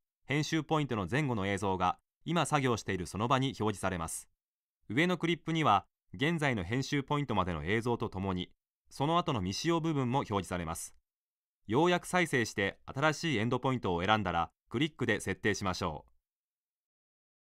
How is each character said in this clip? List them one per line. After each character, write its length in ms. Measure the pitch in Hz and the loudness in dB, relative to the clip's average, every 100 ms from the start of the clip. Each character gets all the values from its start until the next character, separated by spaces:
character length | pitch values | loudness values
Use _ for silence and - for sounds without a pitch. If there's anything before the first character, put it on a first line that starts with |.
| _ _ - | _ _ -2
編 180 | 147 | -2
集 200 | 151 160 | 0 -2
ポ 160 | - 156 | 0 0
イ 60 | 135 | 0
ン 20 | |
ト 80 | 107 | -2
の 120 | 85 | 0
前 140 | 139 | 0
後 120 | 139 110 | 0 0
の 100 | 98 | 0
映 140 | 98 | 0
像 180 | 101 92 | 0 2
が 220 | 90 - _ _ 147 | 0 0 _ _ -2
今 200 | 170 - | -2 0
作 160 | 151 | 2
業 160 | 131 110 | 2 0
し 60 | |
て 100 | - | -2
い 40 | 92 | -4
る 100 | 85 | -4
そ 100 | 92 | -2
の 100 | 120 | 0
場 120 | 131 | 2
に 80 | 135 | 0
表 80 | - | 0
示 220 | 107 98 | -2 -2
さ 100 | 95 | -2
れ 80 | 87 | -2
ま 100 | - | -4
す。 220 | - - _ _ _ _ _ - | -8 -14 _ _ _ _ _ -4
上 180 | 117 180 | 0 2
の 100 | 180 | 2
ク 100 | 170 | 0
リ 80 | 165 | -2
ッ 40 | |
プ 100 | 160 | -2
に 100 | 165 | 2
は、 220 | 135 98 - _ _ | 4 4 0 _ _
現 260 | 92 151 165 | -2 0 2
在 160 | 143 110 | 0 0
の 80 | |
編 200 | 85 127 | -2 -2
集 180 | 131 147 | 0 -2
ポ 160 | - 147 | 0 -2
イ 60 | |
ン 20 | 123 | 0
ト 100 | 104 | 0
ま 100 | 90 | 0
で 80 | |
の 100 | 80 | -2
映 180 | 78 113 | 0 0
像 160 | 120 113 | 0 -2
と 120 | 104 | -4
と 100 | 95 | -2
も 140 | 98 | -2
に、 180 | 92 87 _ _ _ _ | -2 -6 _ _ _ _
そ 180 | - 147 | -4 0
の 100 | 170 | 2
後 160 | 170 | 0
の 60 | 120 | 0
未 180 | 90 - | -2 -2
使 120 | 160 | 0
用 100 | 170 | 0
部 140 | 165 | 0
分 180 | 143 120 | 0 0
も 80 | 127 | 0
表 80 | 107 | 0
示 160 | 101 87 | -2 -2
さ 80 | 90 | -4
れ 80 | 80 | -4
ま 100 | 82 | -6
す。 200 | - - _ _ _ _ _ _ - | -10 -16 _ _ _ _ _ _ -2
要 220 | 120 180 | 2 4
約 160 | 175 - | 2 0
再 220 | 180 160 | 0 2
生 180 | 131 107 | 2 0
し 80 | |
て 240 | - 98 - - | 0 -2 -2 -10
新 280 | 135 156 | -2 0
し 200 | 147 165 | 0 0
い 40 | 107 | 0
エ 60 | |
ン 60 | 120 | 0
ド 100 | 127 | 0
ポ 140 | 135 | 0
イ 40 | 127 | 0
ン 20 | |
ト 160 | 101 85 | 0 2
を 80 | |
選 160 | 95 107 | 4 2
ん 40 | |
だ 80 | 90 | 2
ら、 200 | 85 80 _ _ | 0 -2 _ _
ク 100 | 117 | -2
リ 100 | 160 | -2
ッ 60 | - | -2
ク 100 | 113 | 0
で 140 | 101 | 0
設 200 | 101 92 | -2 -2
定 160 | 110 95 | 0 0
し 80 | |
ま 100 | 98 | -2
し 80 | 90 | -2
ょ 220 | 90 73 - _ _ _ _ _ _ _ _ _ _ _ _ _ | -4 -6 -12 _ _ _ _ _ _ _ _ _ _ _ _ _